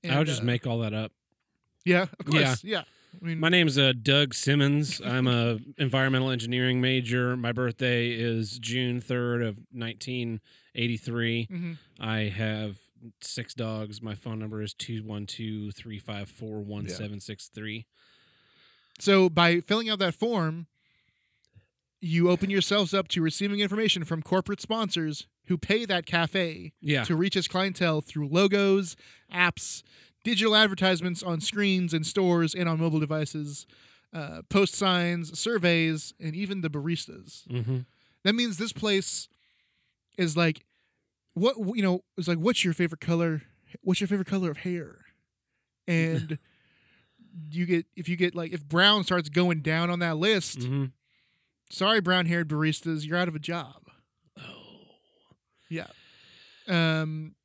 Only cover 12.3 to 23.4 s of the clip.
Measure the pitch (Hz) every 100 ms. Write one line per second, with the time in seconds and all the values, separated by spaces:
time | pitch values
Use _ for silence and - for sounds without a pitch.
12.3 | 95 110 107 107 98 _ _ 117 _ -
13.3 | - 117 - 113 110 107 104 110 104 -
14.3 | 110 107 107 107 - - 113 107 104 104
15.3 | - 113 107 104 101 117 104 - 104 98
16.3 | - 110 107 101 104 101 90 104 104 -
17.3 | 104 - - 107 110 117 _ _ _ _
18.3 | _ _ _ _ _ _ - - 196 185
19.3 | 165 170 170 - 214 226 208 190 160 226
20.3 | 226 160 165 165 _ _ _ _ _ _
21.3 | _ _ - _ _ _ _ 175 165 175
22.3 | 175 190 196 - 202 185 196 190 - 160
23.3 | -